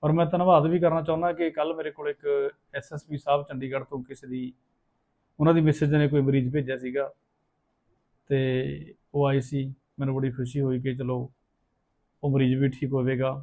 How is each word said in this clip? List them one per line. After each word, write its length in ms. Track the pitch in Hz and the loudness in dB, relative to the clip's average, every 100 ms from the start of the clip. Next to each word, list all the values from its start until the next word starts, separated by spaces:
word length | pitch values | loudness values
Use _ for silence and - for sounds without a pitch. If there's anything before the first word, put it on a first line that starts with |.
ਔਰ 80 | 151 | 2
ਮੈਂ 140 | 160 165 | 2 2
ਧੰਨਵਾਦ 400 | 175 180 170 151 | 2 6 6 6
ਵੀ 120 | 175 | 4
ਕਰਨਾ 220 | 170 160 | 2 2
ਚਾਹੁੰਦਾ 300 | 156 160 175 | 0 0 0
ਕਿ 160 | 170 165 | 0 -2
ਕੱਲ੍ਹ 240 | 156 151 165 | -2 -4 -2
ਮੇਰੇ 160 | 151 | -6
ਕੋਲ 180 | 143 147 | -6 -6
ਇੱਕ 160 | 143 147 143 139 - _ 139 | -6 -2 0 -2 -6 _ -12
ਐਸ 180 | - | -10
ਐਸ 120 | 151 - | -14 -10
ਪੀ 120 | 147 | -10
ਸਾਹਿਬ 260 | 147 143 | 0 -2
ਚੰਡੀਗੜ੍ਹ 400 | 143 135 131 135 | -2 -10 -6 -6
ਤੋਂ 180 | 131 139 | -8 -10
ਕਿਸੇ 240 | 123 135 131 | -12 -16 -10
ਦੀ, 240 | 127 127 - _ _ _ _ _ _ _ _ | -8 -8 -12 _ _ _ _ _ _ _ _
ਉਹਨਾਂ 140 | 151 | 4
ਦੀ 80 | 165 | 6
ਮਿਸਿਜ਼ 320 | 156 147 151 | 4 2 2
ਨੇ 140 | 151 147 | 2 4
ਕੋਈ 140 | 143 | 2
ਮਰੀਜ਼ 300 | 135 139 127 | 2 2 0
ਭੇਜਿਆ 240 | 147 131 131 | -2 -4 -6
ਸੀਗਾ 340 | 127 131 135 - _ _ _ _ _ _ _ _ _ _ _ | -4 -4 -4 -8 _ _ _ _ _ _ _ _ _ _ _
ਤੇ 640 | 139 131 127 135 143 151 - _ | 0 2 0 -2 -8 -14 -20 _
ਉਹ 140 | 143 139 | 0 2
ਆਈ 140 | 139 | 0
ਸੀ। 320 | 135 143 135 135 _ - | -2 -4 -6 -10 _ -8
ਮੈਨੂੰ 160 | 135 131 | -4 -2
ਬੜੀ 160 | 131 | -4
ਖੁਸ਼ੀ 300 | 123 123 143 | -4 -6 -2
ਹੋਈ 180 | 139 127 | -2 -2
ਕਿ 120 | 131 127 | -4 -6
ਚਲੋ 220 | 127 127 131 _ _ _ _ _ _ _ _ _ | -4 -4 -6 _ _ _ _ _ _ _ _ _
ਉਹ 80 | 147 | 0
ਮਰੀਜ਼ 240 | 135 131 131 | 2 2 4
ਵੀ 140 | 139 | 2
ਠੀਕ 220 | 131 135 | 0 -2
ਹੋਵੇਗਾ। 380 | 135 127 131 131 139 | 0 0 0 -2 -4